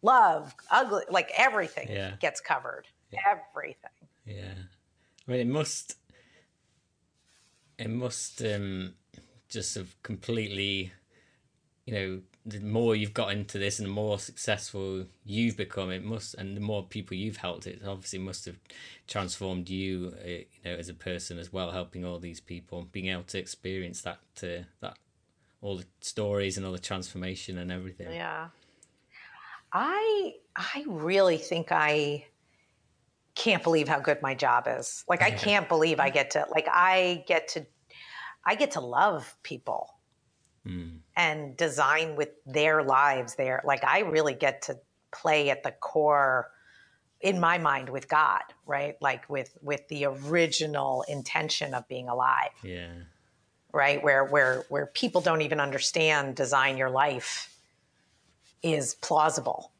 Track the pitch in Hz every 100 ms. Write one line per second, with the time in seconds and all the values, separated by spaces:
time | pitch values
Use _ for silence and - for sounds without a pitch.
0 | 247 254 208 156 147 - - 226 254 196
1 | - 180 165 - 262 214 165 - 120 104
2 | 95 98 160 - - 135 - - - _
3 | _ - 196 208 - - - - - _
4 | _ _ 110 98 95 95 92 _ _ _
5 | _ _ - 127 120 143 151 - - -
6 | _ _ _ _ _ _ _ _ _ _
7 | _ _ _ _ _ _ _ - 110 113
8 | 123 - - - 113 104 98 95 92 -
9 | _ - _ _ _ 113 - - 92 _
10 | - 95 - 117 107 98 98 98 92 -
11 | _ _ _ _ _ _ _ _ - 107
12 | 95 92 92 _ 113 107 104 110 117 107
13 | 104 113 101 101 101 101 98 101 101 101
14 | 107 101 - - - 104 - 101 95 95
15 | 92 _ - 104 117 107 98 - 95 92
16 | 101 113 - - 98 101 104 104 92 110
17 | 95 92 107 101 90 85 - 92 98 98
18 | 95 95 95 90 - 90 _ - - -
19 | - 107 92 - 95 90 90 95 95 92
20 | 90 - 87 87 - _ 87 87 85 85
21 | - 87 - 85 87 95 90 90 87 90
22 | 90 87 85 82 _ 87 85 87 85 101
23 | 92 92 90 95 92 - 92 95 90 90
24 | 90 85 _ - 90 87 90 _ 101 -
25 | _ _ _ _ _ _ 104 95 90 _
26 | - - 104 101 98 92 95 92 - 95
27 | 92 92 90 92 - 90 87 90 92 92
28 | - 170 170 160 165 _ _ _ _ _
29 | _ - - - - - _ 180 262 381
30 | 440 415 370 - _ - 180 277 294 170
31 | 156 196 190 156 - 170 165 165 151 151
32 | 147 147 - _ _ _ _ _ _ _
33 | _ _ _ - 226 185 - 165 143 147
34 | 139 147 135 131 139 123 123 123 123 -
35 | - 175 190 220 208 208 165 165 160 143
36 | 139 139 139 - 143 160 160 175 185 185
37 | 180 175 - 170 - 170 143 _ _ -
38 | - - - - - 220 285 180 123 123
39 | 202 175 127 - - 131 120 - - _
40 | _ _ _ _ _ _ - 90 85 80
41 | _ - 170 156 143 131 165 131 139 151
42 | 160 151 147 - - 143 151 156 135 131
43 | 143 131 120 - 131 127 143 135 135 170
44 | 202 156 151 127 143 135 - 131 _ _
45 | _ - 170 151 143 131 - - - 160
46 | 151 147 135 127 - _ _ - - _
47 | _ _ 190 185 170 175 160 139 131 131
48 | - 151 147 - - - - 139 143 143
49 | 143 127 - 143 127 - 143 139 - 151
50 | 143 135 139 170 165 - 156 143 139 127
51 | - 143 131 160 156 - 147 127 123 127
52 | 123 120 127 131 - - 95 90 87 85
53 | 85 _ _ _ _ _ _ 151 139 143
54 | 147 135 139 143 131 127 - 143 143 -
55 | 233 180 175 160 151 151 139 135 - -
56 | 156 151 139 131 135 139 135 135 131 131
57 | 147 127 - - - - _ _ _ _
58 | _ _ _ _ _ _ 165 151 131 -
59 | - 156 156 151 131 - -